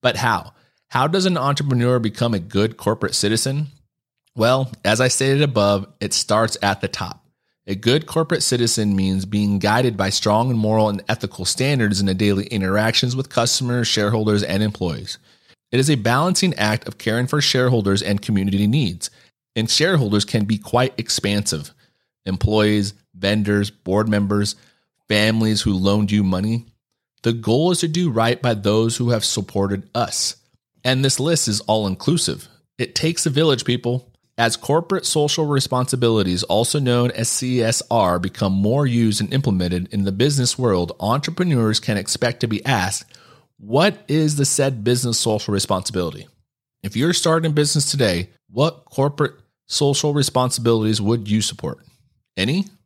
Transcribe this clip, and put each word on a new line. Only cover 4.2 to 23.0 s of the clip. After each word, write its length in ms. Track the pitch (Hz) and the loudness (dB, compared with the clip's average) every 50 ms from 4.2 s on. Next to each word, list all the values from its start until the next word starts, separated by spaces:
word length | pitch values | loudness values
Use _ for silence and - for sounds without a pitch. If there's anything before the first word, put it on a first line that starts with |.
| _ _ _ | _ _ _
Well, 340 | - 110 117 127 135 131 120 - - _ | 0 2 2 2 2 0 -4 -6 -4 _
as 160 | 98 110 110 | 0 2 2
I 80 | 127 127 | 2 2
stated 320 | - - 131 135 135 139 | 2 0 2 2 2 2
above, 480 | 151 147 123 107 101 101 101 98 101 - - _ | 2 2 2 2 4 4 2 2 0 -6 -10 _
it 140 | - 98 - | -6 -4 -4
starts 460 | - - - 107 107 113 107 - - | -4 -2 0 2 2 2 0 -2 -2
at 220 | - 101 95 - - | 0 0 0 0 -4
the 60 | - | -8
top. 340 | - - - 87 - - _ _ _ _ _ _ _ _ _ | -6 -6 -10 -10 -12 -16 _ _ _ _ _ _ _ _ _
A 80 | - 98 | -8 -8
good 300 | 95 98 113 127 151 156 | -2 2 2 2 2 0
corporate 380 | - - 165 160 156 170 - - | -2 -2 -2 -2 0 -2 -2 0
citizen 520 | - 127 120 120 117 - - 107 104 101 | -2 0 0 0 0 0 0 0 0 0
means 300 | 95 95 95 95 95 92 | 0 0 0 0 -2 -4
being 340 | 95 104 104 104 101 101 98 | -2 -2 0 0 2 0 2
guided 380 | 92 101 107 110 127 123 110 | 2 2 2 2 2 0 0
by 140 | 98 98 95 | 0 -2 -2
strong 400 | 95 - - 107 104 110 120 127 | -2 0 0 2 2 2 2 2
and 80 | 123 113 | 0 0
moral 320 | 107 107 110 110 107 107 | 0 2 2 2 2 2
and 120 | 101 98 - - | 0 -4 -4 -6
ethical 380 | 110 - - 98 - - 92 | -6 -4 -4 -10 -8 -6 -6
standards 520 | - - - 127 135 147 131 113 104 104 95 | -6 -2 -2 -2 0 0 0 2 2 2 2
in 60 | 101 | 0
the 80 | 98 95 | 0 0
daily 320 | 92 107 104 101 95 101 - | 2 2 2 2 0 -2 -4
interactions 680 | - 104 95 95 95 104 107 113 113 - - 123 123 | -4 -4 -2 0 0 0 0 2 0 0 0 0 -2
with 140 | 131 135 - | -4 -6 -2
customers, 580 | - - 117 120 - - 127 123 123 123 117 - | 0 0 0 0 0 -2 -2 -2 -2 -2 0 0
shareholders, 540 | - 110 104 104 107 110 110 107 104 101 101 | 0 0 0 0 0 0 2 2 2 2 2
and 200 | - 92 98 107 | 0 0 0 0
employees. 540 | 107 101 - 92 87 76 58 92 - - - _ _ _ _ _ _ - _ _ _ - | -2 -2 -2 -4 -4 -4 -6 -8 -12 -14 -14 _ _ _ _ _ _ -20 _ _ _ 0
It 80 | 123 | 0
is 80 | 135 147 | 2 2
a 60 | 151 | 0
balancing 580 | 120 98 117 120 135 160 180 185 - - 185 151 | 0 2 0 2 2 2 0 0 0 0 0 0
act 320 | - 104 107 107 104 - | 0 0 0 0 -2 -4
of 120 | - - _ | -8 -14 _
caring 280 | - 117 107 117 127 | -4 -2 0 0 0
for 140 | 131 - 151 | 0 0 0
shareholders 640 | 143 - - 131 127 123 127 117 101 98 98 98 - | 0 0 2 2 2 4 2 2 2 2 0 0 0
and 180 | 87 104 98 | 0 -2 -2
community 460 | - - 110 98 95 98 95 98 104 | -2 -2 -2 0 0 0 0 2 2
needs, 420 | 104 117 151 139 92 90 82 - - _ _ _ _ _ _ _ _ _ | 2 2 2 0 -2 -4 -6 -10 -12 _ _ _ _ _ _ _ _ _
and 140 | 110 113 110 | -4 -2 -2
shareholders 560 | - - 147 180 190 160 127 104 104 104 101 | 0 0 2 2 2 2 2 2 0 0 0
can 180 | - - 113 104 | 0 -2 -2 0
be 140 | 101 113 101 | 0 -2 -4
quite 340 | - - - 120 127 131 - - | -4 -2 0 2 2 0 -2 -6
expansive. 720 | 110 - - - - 101 101 104 101 - - 78 71 - _ _ _ _ _ _ _ _ _ _ _ | -6 -4 -4 -4 -2 -2 -2 0 -2 -2 -4 -6 -8 -12 _ _ _ _ _ _ _ _ _ _ _
Employees, 680 | 98 95 92 - 110 107 107 107 107 104 104 101 101 104 _ | -8 -6 -2 0 2 2 4 4 4 4 2 0 -2 -6 _